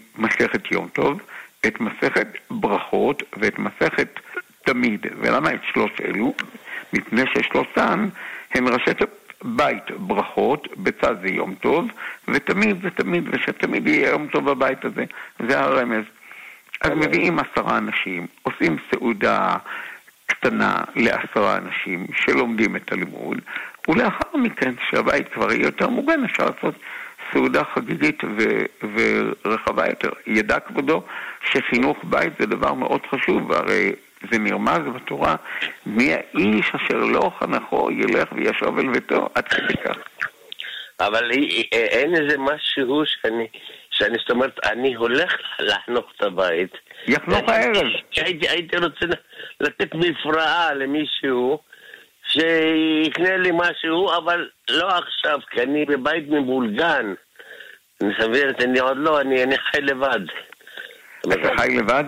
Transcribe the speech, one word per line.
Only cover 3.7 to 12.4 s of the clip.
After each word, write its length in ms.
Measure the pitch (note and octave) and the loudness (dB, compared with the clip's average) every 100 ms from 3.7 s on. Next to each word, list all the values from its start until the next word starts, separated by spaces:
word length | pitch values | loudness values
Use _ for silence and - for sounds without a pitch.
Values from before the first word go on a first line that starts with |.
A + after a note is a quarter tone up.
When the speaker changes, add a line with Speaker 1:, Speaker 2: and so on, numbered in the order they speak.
| - D#3+ - B2+ - - - - _ | -2 0 0 -2 -6 -14 -12 -12 _
Speaker 1:
תמיד. 420 | - B2 B2 G#2 - A2+ | -2 2 2 0 -4 -4
ולמה 320 | A2+ A#2+ D#3 | 0 2 2
את 60 | B2+ - | -2 -2
שלוש 180 | - G#2+ - | 0 0 -2
אלו? 300 | - G#2 B2+ - - - - - - | -4 0 0 -2 -8 -14 -14 -14 -6
מפני 300 | G2+ - A2+ C3 | -6 -2 0 2
ששלושתן 720 | B2 - C#3 C3+ A#3+ - F3+ G#3 - - - - | 0 0 0 0 0 2 2 -2 -4 -12 -14 -4
הן 140 | C3 B2+ | 0 2
ראשי 220 | B2 - F3 G#3 - - - | 2 2 0 -2 -4 -20 -12
בית, 460 | B2 A#2 C#3 G#2+ - - | -4 0 2 0 -6 -8
ברכות, 720 | F#2 G2 - - G#2 D3 - - | -2 -2 -2 0 2 0 -4 -6
ביצה 380 | F#2+ - - | -4 0 0
זה 140 | G#2 F#2+ | 0 -2
יום 260 | - F#2+ | -2 -2
טוב, 340 | F#2+ - D#3 A3+ - - - - | -2 2 2 0 -6 -12 -10 -4
ותמיד 540 | C#3 | -2